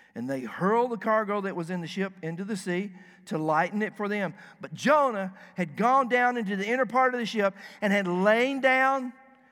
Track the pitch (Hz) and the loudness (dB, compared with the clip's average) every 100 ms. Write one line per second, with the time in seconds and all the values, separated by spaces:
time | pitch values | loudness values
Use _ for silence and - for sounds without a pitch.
0 | _ 117 127 135 113 - 185 233 247 226 | _ -10 -6 -6 -6 -2 0 2 0 -2
1 | 226 220 202 208 196 175 165 180 160 196 | 0 0 0 -4 -4 -6 -6 -6 -6 -6
2 | 196 190 160 170 196 196 190 175 190 - | -6 -6 -8 -8 -6 -6 -4 -4 -4 -10
3 | - - - 156 156 156 175 208 214 208 | -20 -20 -8 -4 0 2 0 -2 -4 -4
4 | 202 208 180 - - - - - 247 302 | -4 -2 -4 -6 -18 -16 -14 -2 2 4
5 | 269 208 185 - - - 170 143 233 269 | 4 0 -6 -10 -10 -6 -6 0 4 4
6 | 254 247 247 247 196 196 208 254 226 247 | 4 2 2 0 -2 -2 -2 0 0 2
7 | 254 247 214 220 196 196 - - 208 202 | 2 2 -2 0 0 0 -14 -2 0 2
8 | 185 175 202 226 262 269 262 262 262 269 | 2 2 4 4 2 2 2 4 4 2
9 | 254 - - - _ | -4 -12 -20 -20 _